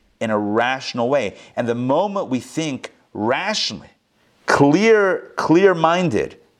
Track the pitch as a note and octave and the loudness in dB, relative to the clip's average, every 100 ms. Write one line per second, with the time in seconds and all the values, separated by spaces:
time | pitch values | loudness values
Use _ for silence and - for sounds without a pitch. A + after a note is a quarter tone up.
0 | _ - A2+ G#2+ G#2 G#2+ A#2+ C3 - A#2+ | _ -8 -4 -2 -2 0 0 -4 -6 -4
1 | A#2+ C#3+ G2+ - - - A#2+ A#2+ B2+ D3 | -2 -2 -2 -8 -10 -6 -4 -2 -2 0
2 | G3+ G3 C#3 B2+ - - D#3 B2+ - _ | -2 -4 -4 -6 -6 -8 -6 -8 -12 _
3 | _ - A2 C#3 F#3+ G#3+ - F2+ - _ | _ -6 -2 -2 -4 -4 -6 -8 -16 _
4 | _ _ _ _ - - C#3+ E3 A3 G#3+ | _ _ _ _ 0 4 4 4 4 4
5 | G3 E3+ - - - E3 G3 F3 D#3+ F3 | 2 -2 -6 -6 2 4 4 4 2 2
6 | F3 G#2 C2+ - _ | 0 -2 -4 -10 _